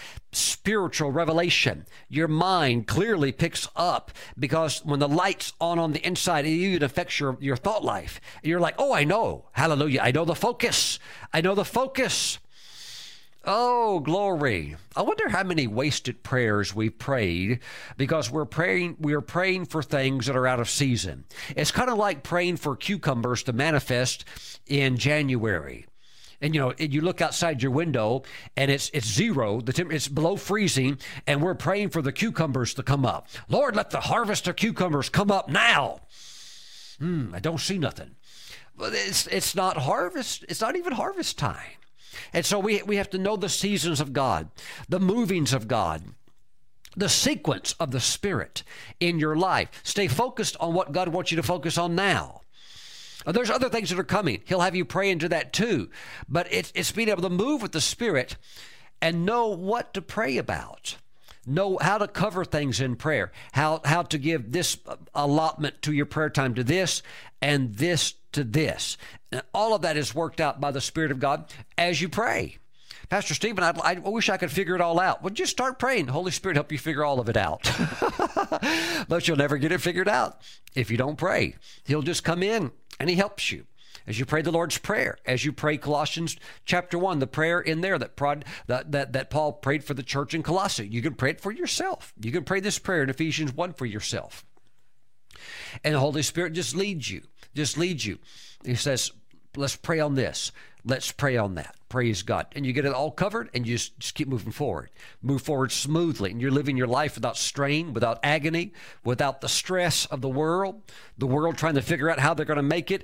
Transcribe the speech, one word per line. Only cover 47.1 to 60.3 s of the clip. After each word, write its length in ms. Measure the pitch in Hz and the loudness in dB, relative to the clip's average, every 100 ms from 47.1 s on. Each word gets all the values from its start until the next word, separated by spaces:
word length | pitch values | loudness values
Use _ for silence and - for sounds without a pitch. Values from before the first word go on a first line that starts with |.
| - 254 302 - 113 - - | 4 2 2 0 -2 -2 -4
of 120 | 156 | -2
the 80 | 123 | 0
Spirit 640 | - - 202 151 80 - - - - - | 0 0 -2 -2 -2 -8 -12 -16 -18 -2
in 200 | 170 170 | 0 2
your 160 | 156 156 | 2 4
life. 340 | 185 139 87 - | 4 2 0 -6
Stay 240 | - - 190 | -6 0 2
focused 500 | 143 254 247 190 - | 2 0 0 -4 -2
on 140 | 170 | 0
what 180 | 170 185 | 2 0
God 180 | 170 180 | 0 0
wants 220 | 165 - | 0 0
you 60 | 160 | 0
to 60 | |
focus 340 | - 180 165 165 | 0 0 0 0
on 180 | 175 170 | 2 2
now. 460 | 196 135 76 - - - - - - - - - - | 2 2 0 -10 -20 -20 -20 -20 -18 -18 -18 -10 -2
Uh, 60 | |
there's 180 | 202 233 | 0 2
other 200 | 247 247 | 2 2
things 200 | 226 185 | 0 -2
that 100 | 180 | -4
are 40 | |
coming. 380 | 175 190 180 101 - | 0 2 2 -2 0
He'll 140 | 180 | 2
have 160 | 180 180 | 2 2
you 100 | 175 | 0
pray 260 | 175 196 | 0 2
into 180 | 180 165 | 2 2
that 240 | 165 127 | 0 0
too. 380 | - 233 160 87 - - - - | 0 2 2 -2 -10 -16 -16 -2
But 240 | 160 180 | -2 0
it's, 220 | 180 180 - | -2 -2 -4
it's 160 | - | -4
being 180 | 196 226 | 0 0
able 120 | 196 | 2
to 80 | 185 | 0
move 320 | 180 240 302 | 0 2 0
with 100 | 214 | -2
the 100 | 156 | -2
Spirit 540 | - - 233 147 - - - - - - - - | -2 0 0 2 0 -6 -16 -20 -20 -20 -20 -2
and 240 | 165 170 180 | 0 2 2
know 220 | 240 226 | 2 0
what 460 | 180 190 233 - | -2 -2 -2 -2
to 80 | 190 | -8
pray 360 | 196 - 233 | -6 -4 0